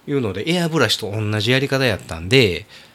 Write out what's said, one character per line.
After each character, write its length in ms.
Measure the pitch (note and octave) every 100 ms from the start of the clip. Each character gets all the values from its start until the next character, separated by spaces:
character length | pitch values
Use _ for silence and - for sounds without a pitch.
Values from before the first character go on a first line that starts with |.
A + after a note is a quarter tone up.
| -
い 40 |
う 80 | C#3+
の 120 | A2
で、 180 | F#2 D#3+
エ 100 | F3
ア 80 | E3+
ブ 120 | D#3+
ラ 80 | A2
シ 100 | -
と 140 | G2
同 260 | A2 G#2 G#2+
じ 120 | G#2
や 80 | C3
り 100 | C3+
方 160 | C3+
や 140 | C3 F#2
っ 20 |
た 180 | - E2
ん 100 | F2+
で、 380 | C3+ G#2+ D#2+ - - -